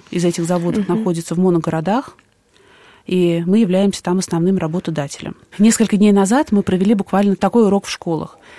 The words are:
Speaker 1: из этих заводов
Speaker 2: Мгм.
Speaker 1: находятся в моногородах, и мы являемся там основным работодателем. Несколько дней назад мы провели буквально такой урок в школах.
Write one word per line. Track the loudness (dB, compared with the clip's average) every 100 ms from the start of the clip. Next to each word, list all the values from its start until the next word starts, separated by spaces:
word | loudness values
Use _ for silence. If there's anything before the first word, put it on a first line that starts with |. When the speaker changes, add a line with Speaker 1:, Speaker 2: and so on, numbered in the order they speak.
| -6
Speaker 1:
из | -4
этих | -2 -2 -2
заводов | -2 -2 -2 -2
Speaker 2:
Мгм. | -2
Speaker 1:
находятся | -2 -4 -4
в | 0
моногородах, | 2 2 0 -4 -2 -2 -4 -14 _ _ _ _ _ _ -20 _ -4
и | 0 0 0 0
мы | 2
являемся | 2 2 0 -2
там | -2 -4
основным | -2 -2 0 0
работодателем. | -2 -6 -6 -6 -8 -10 -14 -14 _ 0
Несколько | 2 4 2 4
дней | 4
назад | 4 4 2 2
мы | 0
провели | 0 0 2
буквально | 0 0 0 0 0
такой | 0 2 2
урок | 2 -2
в |
школах. | -10 -6 -6 -6 -14 -20